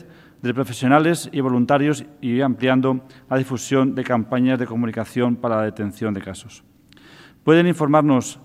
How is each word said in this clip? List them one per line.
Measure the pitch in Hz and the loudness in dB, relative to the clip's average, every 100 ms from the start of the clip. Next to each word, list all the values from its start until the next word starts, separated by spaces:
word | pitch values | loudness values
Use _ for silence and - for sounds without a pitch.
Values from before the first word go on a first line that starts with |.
| - - - _ | -20 -20 -20 _
de | 120 | -6
profesionales | 120 135 117 127 147 156 170 - | -4 -6 -2 2 4 4 0 -4
y | 151 | -4
voluntarios | 131 123 120 143 147 151 - - | 0 0 2 2 2 -2 -6 -10
y | 127 120 | -4 0
ampliando | 135 107 127 131 131 131 - - - | 0 0 0 2 0 -2 -6 -20 -4
la | 131 | -4
difusión | 131 123 - 135 131 131 | -2 -6 -2 0 2 -2
de | |
campañas | 123 120 107 127 127 131 | -2 -2 -2 0 0 0
de | 120 | -2
comunicación | 113 120 110 104 123 123 117 | -4 -4 -4 -6 -2 -2 -2
para | 120 110 | -2 -2
la | |
detención | 107 - 104 - 110 | -2 -4 -8 -6 -6
de | 98 | -6
casos". | 95 92 - - _ _ _ - - - - - | -8 -14 -18 -20 _ _ _ -20 -20 -20 -20 -6
¿Pueden | - 165 175 | 4 6 6
informarnos | 165 151 151 147 131 110 - | 2 2 4 4 2 0 -12